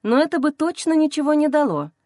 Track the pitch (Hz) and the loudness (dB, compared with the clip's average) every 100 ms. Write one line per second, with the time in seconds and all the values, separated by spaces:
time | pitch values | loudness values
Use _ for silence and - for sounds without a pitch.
0 | 214 254 311 320 294 294 330 - 320 311 | 0 2 2 0 -2 -2 -4 -4 -2 0
1 | 311 302 285 302 294 294 277 151 151 _ | 0 0 0 0 2 0 0 -2 -6 _